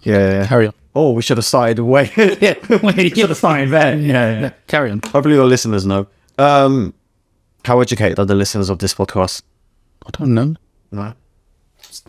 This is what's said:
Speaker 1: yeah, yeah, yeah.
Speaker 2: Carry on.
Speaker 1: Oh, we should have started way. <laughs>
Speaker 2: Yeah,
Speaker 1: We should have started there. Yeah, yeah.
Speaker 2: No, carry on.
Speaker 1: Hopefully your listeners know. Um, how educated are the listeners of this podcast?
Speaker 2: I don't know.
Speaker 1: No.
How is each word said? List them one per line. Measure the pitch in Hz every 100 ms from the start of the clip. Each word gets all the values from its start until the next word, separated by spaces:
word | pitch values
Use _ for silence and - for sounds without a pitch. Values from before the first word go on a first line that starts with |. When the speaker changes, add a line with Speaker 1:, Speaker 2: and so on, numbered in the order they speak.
Speaker 1:
yeah, | 113 101
yeah, | 95 98
yeah. | 101
Speaker 2:
Carry | 120 107
on. | - _
Speaker 1:
Oh, | 139 151
we | 117
should | - 117
have | -
started | 131 120 113
way. | 117 139 135
<laughs> | 214
Speaker 2:
Yeah, | 202 - 202 - - 220
Speaker 1:
We | 208 185 175
should | 226 190
have | 147
started | 175 147 135
there. | 156 156 151
Yeah, | 147 127 113
yeah. | 110
Speaker 2:
No, | 135 - -
carry | 151 127
on. | 101 -
Speaker 1:
Hopefully | 143 151 147
your | 127
listeners | 127 113 101 98
know. | 98 101 _ _ -
Um, | 143 143 135 135 95 - _ _ _ _ _ _
how | - 123
educated | 123 113 101 82
are | 101
the |
listeners | 101 98 107 98
of | 92
this | 95
podcast? | - 95 95 92 - _ _ _ _ _ _ -
Speaker 2:
I |
don't | - 143
know. | 117 143 160 _ _ _
Speaker 1:
No. | 101 104 120 _ _ _ _ _ _ - -